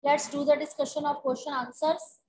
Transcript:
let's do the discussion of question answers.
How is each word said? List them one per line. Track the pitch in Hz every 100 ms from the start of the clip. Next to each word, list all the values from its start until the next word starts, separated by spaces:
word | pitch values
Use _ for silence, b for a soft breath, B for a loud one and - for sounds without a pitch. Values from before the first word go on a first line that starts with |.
let's | 277 294 -
do | 285
the | 285 294
discussion | 302 - 277 302
of | 294 285
question | 269 254 -
answers. | 269 240 - 311 330 - -